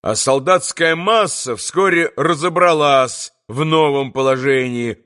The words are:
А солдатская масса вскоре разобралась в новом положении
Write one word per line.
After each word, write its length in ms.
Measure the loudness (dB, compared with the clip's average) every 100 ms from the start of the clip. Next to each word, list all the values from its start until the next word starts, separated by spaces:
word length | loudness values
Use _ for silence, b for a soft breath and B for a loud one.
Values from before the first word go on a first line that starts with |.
А 140 | -4
солдатская 800 | -2 0 0 2 0 -2 -2 -2
масса 600 | 0 0 0 0 -4 -8
вскоре 560 | -8 -4 0 2 2 -2
разобралась 1160 | -2 -2 0 -2 2 2 4 4 4 2 -6 -14 _ -10
в 160 | -4
новом 460 | 0 2 2 0 -2
положении 840 | 0 0 2 0 0 0 -4 -6 -8